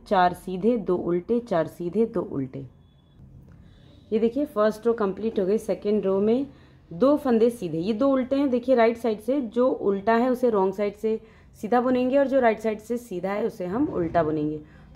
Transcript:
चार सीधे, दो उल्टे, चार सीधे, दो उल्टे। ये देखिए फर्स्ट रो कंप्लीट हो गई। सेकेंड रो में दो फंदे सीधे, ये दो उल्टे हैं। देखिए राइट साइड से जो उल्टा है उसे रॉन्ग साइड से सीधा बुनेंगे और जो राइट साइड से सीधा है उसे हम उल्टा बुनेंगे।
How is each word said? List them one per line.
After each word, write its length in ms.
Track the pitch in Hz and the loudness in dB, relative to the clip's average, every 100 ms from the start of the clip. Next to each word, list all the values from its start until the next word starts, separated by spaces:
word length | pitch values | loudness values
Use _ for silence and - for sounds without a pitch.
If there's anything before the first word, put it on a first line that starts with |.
| - | -2
चार 260 | 196 180 | 2 2
सीधे, 420 | 175 - 185 208 247 | 0 -8 -2 0 0
दो 160 | 185 180 | 0 -2
उल्टे, 420 | 175 175 175 233 | 0 -2 -2 -4
चार 260 | 240 170 156 | 0 -2 -2
सीधे, 380 | - 175 196 226 | -4 -4 0 0
दो 140 | 190 | -2
उल्टे। 420 | - 139 131 139 135 - - _ _ - - - - - - - - - - | -4 -6 -8 -10 -16 -18 -20 _ _ -20 -20 -20 -20 -20 -20 -20 -20 -20 -4
ये 60 | 214 | 0
देखिए 260 | 226 262 294 | 0 0 -2
फर्स्ट 400 | 208 214 214 233 | 0 0 0 -2
रो 60 | |
कंप्लीट 440 | 226 196 190 220 220 | 0 -2 -2 -4 0
हो 40 | 185 | 0
गई। 120 | 220 | 0
सेकेंड 460 | 214 180 202 214 | -2 -4 0 0
रो 140 | 190 196 | 2 2
में 260 | 208 247 277 - - - - | 2 2 -2 -10 -20 -20 -16
दो 260 | 170 262 294 | 0 2 4
फंदे 340 | 269 226 233 | 2 4 4
सीधे, 280 | 233 175 160 | 2 -4 -4
ये 140 | 180 | -2
दो 160 | 214 277 | 0 2
उल्टे 280 | 262 254 277 | 2 0 0
हैं। 120 | 285 | 0
देखिए 240 | 240 247 | 0 2
राइट 220 | 247 226 226 | 4 4 2
साइड 240 | 233 214 | -2 -4
से 200 | - 285 | -2 -4
जो 260 | 226 233 254 | -2 0 0
उल्टा 460 | - 202 196 196 | 0 0 0 2
है 160 | 226 254 | 2 2
उसे 200 | 240 247 | 2 2
रॉन्ग 240 | 208 190 | 2 0
साइड 220 | 196 208 202 | 0 -4 -4
से 240 | 220 220 - - - - | -4 -4 -8 -20 -20 -14
सीधा 200 | 208 240 | -2 0
बुनेंगे 380 | 247 254 254 277 | 2 2 2 2
और 100 | 269 | 2
जो 120 | 269 | 4
राइट 200 | 240 214 | 2 2
साइड 200 | 220 214 | -2 -6
से 160 | - 240 | -6 -8
सीधा 340 | - 180 190 | -6 -8 -6
है 120 | 202 220 | -4 -4
उसे 200 | - 180 | -6 -6
हम 200 | 214 302 | -2 -2
उल्टा 320 | - 165 170 | -2 0 0
बुनेंगे। 360 | 156 156 151 156 - - - | 0 0 -4 -6 -12 -20 -8